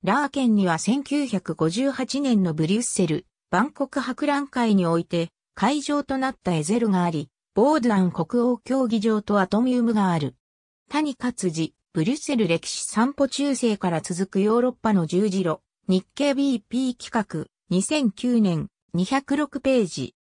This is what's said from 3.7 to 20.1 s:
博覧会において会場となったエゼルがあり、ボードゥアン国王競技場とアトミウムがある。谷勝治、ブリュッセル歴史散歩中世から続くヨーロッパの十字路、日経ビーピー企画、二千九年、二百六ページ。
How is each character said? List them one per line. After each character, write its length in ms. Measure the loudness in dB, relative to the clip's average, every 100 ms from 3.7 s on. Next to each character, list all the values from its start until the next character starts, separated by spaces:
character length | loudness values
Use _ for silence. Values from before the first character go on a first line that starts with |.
| -2 -4 -4
博 220 | -6 -4 -2
覧 220 | -2 -2
会 260 | -2 2
に 140 | 2 2
お 100 | 0
い 80 | 0
て 240 | -4 -4 _ _
会 280 | -2 0 0
場 220 | -2 -4
と 140 | -2 -4
な 120 | -4
っ 60 | -4
た 200 | -2 -2
エ 80 |
ゼ 160 | 0 0
ル 100 | 2
が 140 | 2
あ 60 | 2
り、 180 | -2 -8 _ _
ボ 240 | 2 4 4
ー 20 |
ド 120 | 2
ゥ 20 |
ア 80 | 2
ン 100 | 2
国 300 | 0 -2 0
王 160 | 0 -2
競 300 | -2 -2 0
技 120 | 0
場 220 | 0 -2
と 180 | 0 0
ア 60 | 2
ト 160 | 2
ミ 160 | 2 2
ウ 60 |
ム 100 | 2
が 180 | 2 2
あ 60 | 2
る。 180 | -2 -8 _ _ _ _ _
谷 260 | -4 -2 -2
勝 320 | -6 -4 -4
治、 240 | -2 -6 _ _
ブ 100 | -2
リ 100 | -2
ュ 20 | -2
ッ 20 |
セ 180 | -2 0
ル 120 | 2
歴 200 | 0 -2
史 180 | -8 -4
散 280 | 0 0
歩 140 | 2 -2
中 260 | 0 -2
世 240 | 0 0 0
か 140 | -2
ら 100 | -2
続 240 | -4 -4 -2
く 160 | 0
ヨ 160 | 2 2
ー 40 |
ロ 80 | 0
ッ 20 |
パ 220 | -2 0
の 120 | 2 2
十 240 | 0 0
字 140 | 0
路、 160 | -2 -4 _ _ -2
日 180 | -2 -2 -2
経 180 | 0
ビ 260 | 2 0 -2
ー 20 | _
ピ 220 | -4 -2
ー 40 | -4
企 160 | -6
画、 380 | -4 -4 -6 -10 _ _
二 120 | -2
千 300 | 0 0 -2
九 280 | -2 0 2
年、 300 | 2 0 -6 _ _
二 100 | -4
百 320 | 0 -2 0 -2
六 240 | -2 -2
ペ 220 | 0 2
ー 40 | 0
ジ。 300 | -4 -10